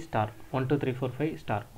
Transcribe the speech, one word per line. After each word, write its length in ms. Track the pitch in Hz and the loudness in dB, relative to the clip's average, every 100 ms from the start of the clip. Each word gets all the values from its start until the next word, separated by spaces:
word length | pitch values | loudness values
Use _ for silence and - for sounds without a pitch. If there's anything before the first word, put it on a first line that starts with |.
star, 260 | - 117 107 - - 131 | 2 0 0 -2 -4 0
One 100 | 131 | 4
two 40 | 147 | 4
three 100 | 135 123 | 2 0
four 160 | 131 - | -2 0
five 160 | 160 - | 0 0
star, 220 | - 104 - | 0 -2 -2